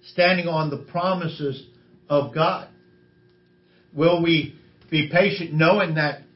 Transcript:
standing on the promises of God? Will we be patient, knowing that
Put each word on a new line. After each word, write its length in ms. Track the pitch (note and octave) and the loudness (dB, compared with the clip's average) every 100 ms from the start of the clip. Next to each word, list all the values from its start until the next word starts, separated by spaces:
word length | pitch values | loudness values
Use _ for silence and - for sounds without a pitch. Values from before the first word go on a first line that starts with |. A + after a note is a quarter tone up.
| - | -12
standing 340 | - F3+ F3+ E3+ | 0 2 2 -2
on 220 | D#3+ D#3 | -2 -4
the 80 | C#3 | -6
promises 880 | - F3 F3+ F#3 D#3+ - C#3+ B2+ - _ _ _ _ | -8 -4 -2 -2 -6 -6 -8 -8 -14 _ _ _ _
of 240 | D3 B2 | -2 0
God? 340 | D#3 E3 F#3 - _ _ _ _ _ _ _ _ _ _ _ _ | 0 -2 -2 -10 _ _ _ _ _ _ _ _ _ _ _ _
Will 280 | C#3+ E3 F3 | 0 2 4
we 340 | E3+ D#3+ C3 - _ _ _ | 2 2 -2 -12 _ _ _
be 180 | D#3 D3 | -4 0
patient, 440 | F3 G3 - D#3+ | 2 2 0 -6
knowing 400 | D3+ D#3+ G3+ F3+ | 2 4 4 0
that 260 | D#3 D3 - - | -2 -2 -4 -16